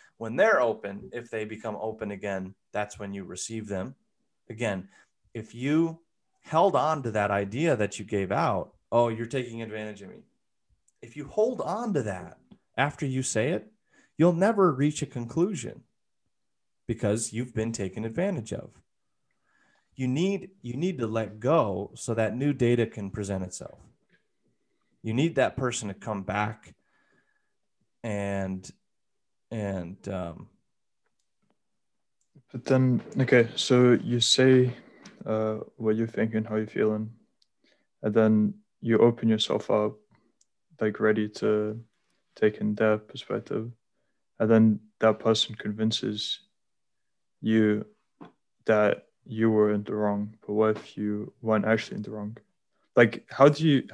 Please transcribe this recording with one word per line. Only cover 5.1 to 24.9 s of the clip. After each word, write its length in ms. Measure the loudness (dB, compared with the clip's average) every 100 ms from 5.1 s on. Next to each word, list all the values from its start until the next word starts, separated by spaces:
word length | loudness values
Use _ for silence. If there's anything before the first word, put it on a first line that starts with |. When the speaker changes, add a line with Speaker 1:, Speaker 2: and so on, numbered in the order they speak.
| _ _
Speaker 1:
if 220 | -14 -14
you 460 | -8 0 0 0 -4 _ _ _ _
held 340 | -2 2 2 2
on 260 | 0 -2
to 80 | -2
that 180 | 0 0
idea 440 | 0 -2 -2 0 0
that 220 | 0 -4
you 60 |
gave 260 | -4 -2 0
out, 440 | 0 0 -2 -6 _ _
"Oh, 160 | 2 2
you're 180 | -2 -6
taking 360 | -6 -8 -10
advantage 400 | -10 -10 -10 -12
of 80 | -16
me." 140 | -20 -20 _ _ _ _ _ _ _
If 160 | -18 -14
you 80 |
hold 380 | -6 0 0 0
on 320 | -6 -4 -2
to 80 | -2
that 360 | -2 -6 -10 -18 _ -20 _ -2
after 300 | -2 -2 -4
you 160 | -4
say 300 | -2 0 0
it, 200 | -2 -6 _ _ _ _ 2
you'll 160 | 2
never 380 | 4 2 4 4
reach 280 | 4 0 0
a 60 | -6
conclusion 800 | -8 -6 0 0 -2 -10 -14 _ _ _ _ _ _ _ _ _ _ -8
because 460 | -2 0 -2 -2
you've 220 | -6 -6
been 180 | -4 -4
taken 320 | -4 -6 -6
advantage 480 | -8 -4 -4 -4 -6
of. 300 | -10 -12 _ _ _ _ _ _ _ _ _ _ _ _
You 120 | -6 -4
need, 440 | 0 0 -2 -8 _
you 140 | -12
need 240 | -4 -4 -2
to 80 | -4
let 340 | -2 -4 -4
go 520 | 2 2 2 -2 -8
so 180 | -10 -6
that 240 | -2 -2 0
new 160 | -2
data 340 | 2 2 2 0
can 240 | -4 -10
present 320 | -8 -6 -6
itself. 380 | -6 -10 -16 -18 -20 _ _ _ _ _ _ _ _ _ _